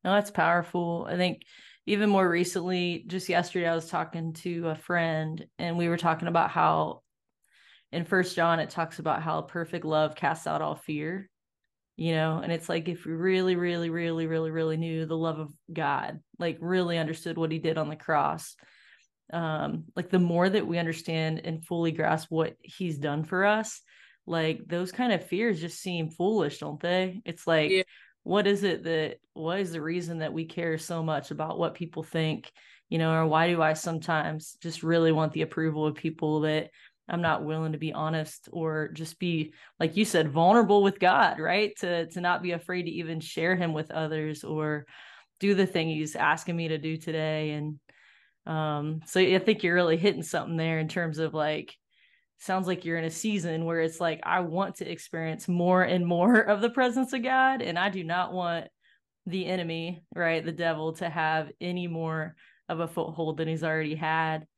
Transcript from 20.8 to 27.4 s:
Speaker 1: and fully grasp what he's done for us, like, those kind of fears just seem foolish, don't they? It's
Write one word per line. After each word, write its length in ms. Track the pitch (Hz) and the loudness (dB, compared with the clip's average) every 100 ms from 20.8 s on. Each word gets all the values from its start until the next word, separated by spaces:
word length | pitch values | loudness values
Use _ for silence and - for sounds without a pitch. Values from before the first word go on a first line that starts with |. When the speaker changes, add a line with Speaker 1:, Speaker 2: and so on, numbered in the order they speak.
| 165 160 - 160 160 160 | -2 -4 -4 -2 -2 -2
Speaker 1:
and 200 | 170 160 | -4 -8
fully 280 | 165 170 165 | -4 0 0
grasp 400 | 160 160 160 - | 2 2 2 0
what 240 | 160 160 - | 0 0 -4
he's 360 | - - 180 147 | -20 -6 -6 -2
done 260 | 147 147 | -2 -2
for 220 | 156 185 202 | -2 2 4
us, 360 | 214 220 - _ - - _ - | 4 0 -10 _ -20 -20 _ -4
like, 360 | 165 160 160 - | 0 0 -2 -4
those 260 | 175 180 | -4 -4
kind 220 | - 247 | -2 0
of 140 | 185 - | 0 0
fears 340 | 180 233 170 | 0 0 0
just 180 | 165 - | -4 -8
seem 300 | 185 175 160 | -6 -4 -4
foolish, 500 | - 180 220 151 - | 0 0 2 0 -4
don't 220 | 151 147 | -10 -6
they? 400 | 175 185 185 185 - | 0 0 0 -6 -12
It's 200 | 160 | -8